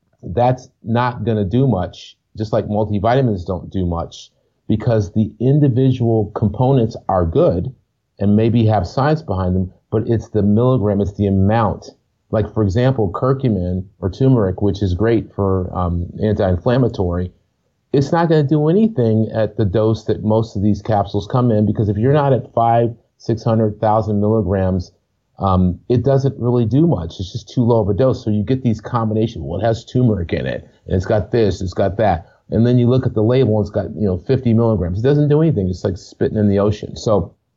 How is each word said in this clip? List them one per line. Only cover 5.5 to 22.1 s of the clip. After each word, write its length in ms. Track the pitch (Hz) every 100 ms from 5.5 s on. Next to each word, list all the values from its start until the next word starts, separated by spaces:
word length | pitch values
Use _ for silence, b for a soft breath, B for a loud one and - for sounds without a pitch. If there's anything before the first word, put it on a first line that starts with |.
| 147 143 120 135 123 117 113 101
components 600 | - 107 90 127 135 113 - -
are 160 | 92
good 500 | 85 131 165 90 90 - _ _ _ -
and 160 | 101 104
maybe 280 | 117 117 110
have 200 | 107 87
science 360 | - 139 156
behind 340 | - 92 92 92
them, 160 | 92 - _
but 180 | 110 -
it's 220 | 113 -
the 120 | 107
milligram, 580 | 101 104 123 131 101 101
it's 160 | 95 -
the 100 | 101
amount 640 | 98 95 113 104 - - - _ _ _
like, 180 | 113 -
for 100 | 113
example, 500 | 101 90 127 131 98 -
curcumin 640 | 131 135 127 98 90 90 90 _
or 100 | 95
turmeric, 500 | - 131 123 95 90
which 220 | 104 98
is 100 | 98 87
great 200 | 110 113 - -
for, 140 | 98 95 90 95
um, 140 | 87 87 87 - 104
anti-inflammatory, 1000 | 104 98 87 131 123 120 - 90 87 92 - _ _ _ _ _
it's 200 | 143 139 170
not 120 | 170
gonna 140 | 160 139 156
do 120 | 151
anything 480 | 190 220 220 113 110 110 110
at 140 | 104 -
the 80 |
dose 400 | 107 110 110 113 -
that 160 | -
most 320 | 104 110 110 104
of 60 |
these 200 | 104 95
capsules 440 | - 104 101 104 101
come 140 | 131 123 107
in, 80 |
because 240 | 107 104 104
if 80 | 101
you're 240 | 123